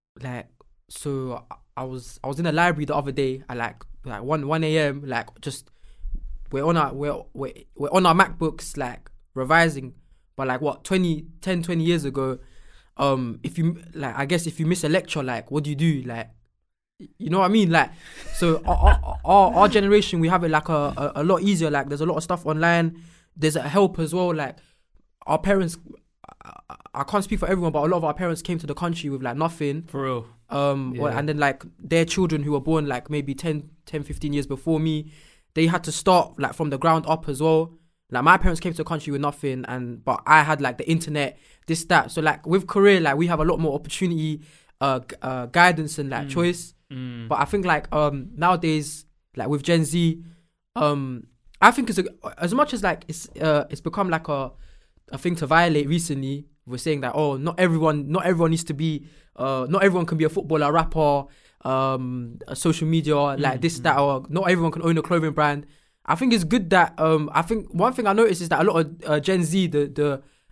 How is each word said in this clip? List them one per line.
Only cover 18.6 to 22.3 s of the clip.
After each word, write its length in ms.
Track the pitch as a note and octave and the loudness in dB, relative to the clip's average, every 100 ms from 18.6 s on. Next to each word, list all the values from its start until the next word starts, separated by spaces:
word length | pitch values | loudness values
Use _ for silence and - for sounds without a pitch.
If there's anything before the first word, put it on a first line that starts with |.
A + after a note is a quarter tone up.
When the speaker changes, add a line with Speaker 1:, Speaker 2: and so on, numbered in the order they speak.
| - | 0
Speaker 1:
our, 100 | F3 | 6
our, 440 | - - - - | 6 6 2 -6
our, 300 | D3 G3 F#3 | 6 6 8
our 140 | E3+ G3+ | 6 6
generation, 500 | A3+ G3 G#3 G3+ E3+ | 6 6 4 4 0
we 80 | E3 | 2
have 160 | F3+ | 2
it, 60 | E3 | 2
like, 180 | D#3 D#3+ | 0 0
a, 60 | |
a, 380 | D#3 C#3+ C3 C#3+ C#3+ | 0 0 -4 -6 -2
a 80 | |
lot 180 | D#3+ F3+ | 2 2
easier. 260 | G3 F#3 D#3+ | 2 0 0
Like, 180 | C#3+ C#3 | -2 -2
there's 140 | C#3+ | -4
a 40 | D#3+ | -2
lot 120 | D#3 | -2
of 60 | |
stuff 220 | - | -4